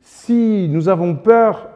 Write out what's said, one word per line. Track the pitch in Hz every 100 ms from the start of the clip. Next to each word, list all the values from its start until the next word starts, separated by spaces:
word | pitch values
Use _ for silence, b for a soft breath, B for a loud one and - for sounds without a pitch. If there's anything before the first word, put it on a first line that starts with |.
si | _ - - 233 226 208 175
nous | 151 165
avons | 185 175 160
peur | 214 233 226 - -